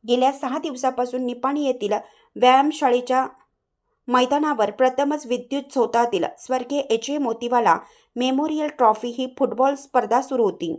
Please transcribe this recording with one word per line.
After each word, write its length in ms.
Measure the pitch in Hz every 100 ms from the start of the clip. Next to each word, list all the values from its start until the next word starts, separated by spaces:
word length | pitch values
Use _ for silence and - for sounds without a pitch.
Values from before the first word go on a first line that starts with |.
| 220
गेल्या 240 | 247 254
सहा 260 | 269 262 269
दिवसापासून 680 | 311 254 262 254 247 254 247
निपाणी 400 | 240 262 285 285
येथील 280 | 254 208 208 - _ _ -
व्यायामशाळेच्या 880 | 247 262 294 302 285 247 247 254 262 - _ _ _ _ _ _ -
मैदानावर 640 | 247 254 285 302 254 208
प्रथमच 540 | 208 254 254 285 302 277
विद्युत 500 | 247 247 277 277 269
झोतातील 500 | 233 233 240 196 165 -
स्वर्गीय 400 | - 254 247 285
एच 300 | 269 226 220
ए 80 | 294
मोतीवाला 600 | 262 226 240 240 214 165 - _ _ 240
मेमोरियल 520 | 254 262 311 311 302
ट्रॉफी 400 | 294 233 214 247
ही 260 | 240 254 -
फुटबॉल 360 | 262 202 262 277
स्पर्धा 460 | - 254 214 233
सुरू 220 | 269 262
होती. 320 | 214 180 170